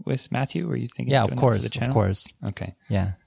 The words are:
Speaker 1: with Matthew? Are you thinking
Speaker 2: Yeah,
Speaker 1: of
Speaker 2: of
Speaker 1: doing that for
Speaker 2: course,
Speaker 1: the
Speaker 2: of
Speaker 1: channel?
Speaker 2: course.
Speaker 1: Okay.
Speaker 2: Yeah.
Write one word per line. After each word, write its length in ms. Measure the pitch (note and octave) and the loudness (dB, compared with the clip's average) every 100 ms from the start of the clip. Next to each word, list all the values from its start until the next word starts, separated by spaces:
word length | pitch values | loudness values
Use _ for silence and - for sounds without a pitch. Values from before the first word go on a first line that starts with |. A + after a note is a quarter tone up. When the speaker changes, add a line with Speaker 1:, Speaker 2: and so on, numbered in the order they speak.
Speaker 1:
with 280 | - C3 - | -4 -4 -2
Matthew? 380 | A#2+ C#3 E3 F3 | -2 -2 -2 -2
Are 60 | B2 | -4
you 100 | A#2+ | -4
thinking 260 | - B2 | -4 2
Speaker 2:
Yeah, 120 | C3+ | 4
Speaker 1:
of 0 | |
Speaker 2:
of 40 | A2 | 2
Speaker 1:
doing 60 | B2 | 4
that 40 | |
for 60 | C3 | 4
Speaker 2:
course, 160 | G#2+ | 4
Speaker 1:
the 40 | A2+ | 0
Speaker 2:
of 60 | |
Speaker 1:
channel? 200 | B2 B2 | -2 0
Speaker 2:
course. 320 | C3+ G2 F#2+ - _ G#2+ | 2 2 0 -6 _ -8
Speaker 1:
Okay. 280 | - F#2+ - - | -6 -10 -10 -2
Speaker 2:
Yeah. 240 | G2 F#2+ F#2 | 0 0 -4